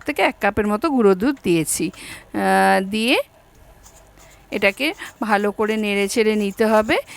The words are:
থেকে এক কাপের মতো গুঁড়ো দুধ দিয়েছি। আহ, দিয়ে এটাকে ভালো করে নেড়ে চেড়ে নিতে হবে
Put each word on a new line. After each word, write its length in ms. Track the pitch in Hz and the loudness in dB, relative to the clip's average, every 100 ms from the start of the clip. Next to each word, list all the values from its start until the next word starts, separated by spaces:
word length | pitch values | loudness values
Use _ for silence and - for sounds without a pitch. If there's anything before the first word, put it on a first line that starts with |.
| - | -2
থেকে 160 | 294 | 0
এক 140 | - - | 0 0
কাপের 260 | 202 208 208 | -2 0 -2
মতো 220 | 208 330 | -2 0
গুঁড়ো 260 | 269 208 185 | 2 4 4
দুধ 220 | 214 185 | 0 -2
দিয়েছি। 480 | - 170 151 - 165 | 0 0 0 -4 -6
আহ, 880 | - - - - - 190 190 190 190 | -8 -18 -18 -12 -4 0 4 4 2
দিয়ে 380 | 190 220 226 339 571 _ _ - - - - - - - - - - | 0 -2 0 0 -2 _ _ -20 -20 -20 -20 -20 -20 -20 -20 -20 -10
এটাকে 420 | 214 202 190 294 392 - - | -2 0 0 -4 -4 -12 -8
ভালো 280 | 220 208 208 | -2 0 0
করে 260 | 202 214 220 | -2 -2 -2
নেড়ে 300 | 208 202 196 | -2 0 0
চেড়ে 280 | 240 214 214 | 0 0 0
নিতে 300 | 202 196 220 | -2 0 2
হবে 320 | 220 214 359 - | 2 2 -2 -2